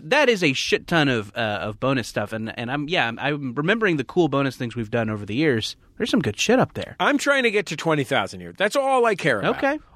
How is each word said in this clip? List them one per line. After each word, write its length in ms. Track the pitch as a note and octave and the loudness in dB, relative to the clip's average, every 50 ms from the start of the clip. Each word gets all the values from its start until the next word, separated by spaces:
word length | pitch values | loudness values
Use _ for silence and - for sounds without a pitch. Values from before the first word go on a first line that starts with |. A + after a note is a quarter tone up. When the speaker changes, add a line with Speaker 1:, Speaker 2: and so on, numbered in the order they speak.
| C3 | -2
Speaker 1:
that 240 | D#3 A3+ D4 D4 B3 | 0 2 4 4 4
is 140 | A#3 F#3+ F3+ | 4 4 2
a 100 | D3+ C3 | 2 2
shit 340 | - - - - F3 - - | 0 0 -2 -2 -2 0 0
ton 220 | F3 E3 D3 C#3 | 2 2 4 4
of, 240 | B2+ A2+ G#2 G#2 - | 2 0 -2 -4 -6
uh, 40 | - A#2 A2 G#2 F#2+ | -4 -4 -2 -2 -4
of 180 | E2 G#2+ G#2 - | -4 -6 -6 -4
bonus 280 | - B2+ C#3 C3 A2 - | -2 0 0 0 -2 -4
stuff. 240 | - A#2+ G#2+ G2+ | -4 -4 -4 -4
And, 260 | - A2 A2 A2 - - | -4 -6 -6 -8 -8 -8
and 140 | A#2+ A#2 | -6 -6
I'm, 160 | C3+ D3 D3 C#3+ | -4 -6 -4 -2
yeah, 200 | F3 E3+ B2+ A#2 | 0 0 0 0
I'm, 120 | A2+ - | -2 -4
I'm 340 | A#2+ C#3 D3+ D3 C#3+ C3 A#2 | -4 -4 -2 -2 -4 -4 -4
remembering 420 | D3 D3 E3+ G#3 A3+ A3 G3+ E3+ C#3+ | -2 0 2 2 2 2 2 2 0
the 80 | B2+ | -2
cool 240 | - - F3+ E3+ D3+ | 0 2 2 2 2
bonus 260 | C#3 C#3 C#3 C#3 B2 | 2 0 0 0 -2
things 200 | - C3 A#2 A2 B2 | -4 -6 -6 -6 -6
we've 140 | A2+ G#2+ | -6 -2
done 180 | A#2 A#2 A2+ A2 | -2 -2 0 -2
over 160 | G#2+ G#2 G#2 | -2 -4 -6
the 100 | G2 G#2 | -4 -2
years. 400 | B2+ D#3+ D#3 B2+ A2+ G#2 - - - _ _ _ - | 0 2 2 2 0 0 -4 -8 -12 _ _ _ -6
There's 120 | G#3 A#3+ | -2 0
some 120 | - A#3+ | 0 0
good 180 | C#3+ A2+ G2+ - | 0 0 -2 -2
shit 180 | - - A3+ C4 | 0 2 4 4
up 160 | F#3 - - | 2 0 -2
there. 200 | - F#2+ - - - | -6 -10 -8 -6 -2
Speaker 2:
I'm 160 | F3+ A3+ D4 C4 | 0 2 2 2
trying 260 | - C#4+ C#4 C4+ B3+ | 2 2 2 2 2
to 80 | A#3 | 2
get 140 | G3 G#3 F#3+ - | 2 0 -2 -2
to 80 | E3 | -4
twenty 300 | D3 - E3 D#3 D3+ C3+ | -4 0 0 2 2 0
thousand 340 | - C#3 A#2+ G2+ F#2 - F#2 | 2 2 0 0 0 -4 -10
here. 140 | F2+ E2+ F2 - | -14 -12 -4 -2
That's 200 | F#3 G#3 - C#4+ | 0 0 2 2
all 280 | C4+ C4+ C4+ C4 A#3+ | 2 2 4 4 4
I 100 | A#3 G#3+ | 2 2
care 240 | E3 - D#3 B2 G2+ | 2 2 0 2 2
about. 180 | G2 F3 B3 C4 | 0 -2 -2 0
Speaker 1:
Okay. 220 | - C4+ D4 D4+ - _ - | 0 -2 -2 -2 -6 _ -20